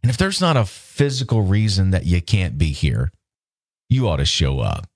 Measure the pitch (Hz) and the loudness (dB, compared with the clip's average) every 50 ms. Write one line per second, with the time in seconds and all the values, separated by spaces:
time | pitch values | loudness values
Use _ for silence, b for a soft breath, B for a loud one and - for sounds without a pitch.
0 | - 120 123 - 185 190 190 - 185 170 156 131 110 92 - - - - - - | 0 0 0 0 -2 -2 0 0 0 2 2 2 0 0 -4 -16 -20 -20 -2 -2
1 | 143 143 135 131 127 - 117 113 104 92 98 107 107 107 95 95 95 95 95 87 | 0 0 0 -4 -4 -2 0 0 2 2 2 2 2 2 2 2 2 2 2 0
2 | - 85 87 87 85 - - 98 92 87 - 71 82 78 71 - - 73 58 53 | 2 2 0 0 2 0 0 0 0 -2 -2 0 0 -2 0 -2 -2 -2 0 0
3 | 64 - _ _ _ _ _ _ _ _ _ _ _ _ _ _ _ _ 120 131 | -4 -4 _ _ _ _ _ _ _ _ _ _ _ _ _ _ _ _ 0 2
4 | 127 104 80 67 69 - - - 82 67 67 67 57 50 50 - 90 - _ | 2 0 0 0 0 -2 0 0 0 -2 0 -2 -2 -4 -4 -6 -10 -14 _